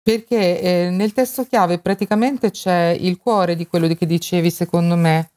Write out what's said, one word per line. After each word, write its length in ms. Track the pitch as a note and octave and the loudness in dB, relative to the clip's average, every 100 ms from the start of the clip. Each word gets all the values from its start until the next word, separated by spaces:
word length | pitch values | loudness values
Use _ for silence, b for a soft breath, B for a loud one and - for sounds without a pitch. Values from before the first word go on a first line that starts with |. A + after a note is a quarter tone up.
perché, 600 | - A3 A3 A#3 F#3+ F3 | 0 -2 0 0 2 0
eh, 300 | F#3 F3+ F3+ | 0 0 0
nel 220 | F3+ G#3+ | 0 -2
testo 320 | G#3+ B3+ - | 0 -4 -2
chiave 340 | B3+ A#3 F3+ E3+ | -2 0 2 0
praticamente 720 | - G3 G3+ G#3 A#3+ C4+ G#3+ | -2 -4 -2 0 0 0 -4
c'è 460 | - - F3+ E3+ E3+ | -4 -2 0 2 0
il 160 | F3+ F3+ | -2 -2
cuore 400 | - G#3+ F3 E3+ | -2 0 0 -2
di 100 | E3+ | -2
quello 200 | F3 E3 | 0 0
di 100 | E3 | 0
che 100 | E3 | 0
dicevi, 440 | E3+ - F3+ E3+ | -2 -2 0 0
secondo 460 | E3 F3 F3 E3+ F3 | -2 -2 0 2 2
me 340 | E3 D#3+ E3 | 4 2 0